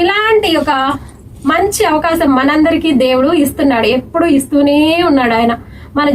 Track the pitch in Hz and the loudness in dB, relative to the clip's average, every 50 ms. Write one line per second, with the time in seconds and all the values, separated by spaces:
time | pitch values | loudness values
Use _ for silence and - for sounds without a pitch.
0 | 349 381 403 427 427 440 440 427 - 349 320 294 262 302 277 262 269 277 285 - | 0 0 0 0 0 2 2 2 2 2 0 0 0 0 -2 -2 -2 -2 -4 -6
1 | - - - - - - - - - 277 320 339 381 415 - - 415 320 302 311 | -10 -16 -20 -20 -20 -20 -16 -8 -4 -2 0 0 0 -2 0 0 0 0 0 0
2 | 320 330 330 330 330 277 269 254 277 277 302 311 311 330 330 294 320 320 277 240 | 0 0 0 0 0 0 2 2 2 0 2 2 2 2 2 0 0 0 0 2
3 | 262 254 254 254 269 311 349 302 285 262 - - 277 277 247 226 220 214 254 254 | 2 2 2 2 2 2 2 2 0 0 -2 -2 0 0 0 0 0 0 -2 -2
4 | - - - 330 339 330 285 269 269 - 294 285 285 285 285 294 302 311 330 349 | -4 -4 -2 0 0 2 0 0 0 0 0 2 2 2 2 2 2 2 2 0
5 | 349 349 277 269 247 233 226 226 233 233 233 - - - - - - - - 285 | 2 2 2 2 0 0 0 0 0 0 -2 -4 -8 -18 -20 -20 -14 -8 -4 -2
6 | 294 285 | 0 0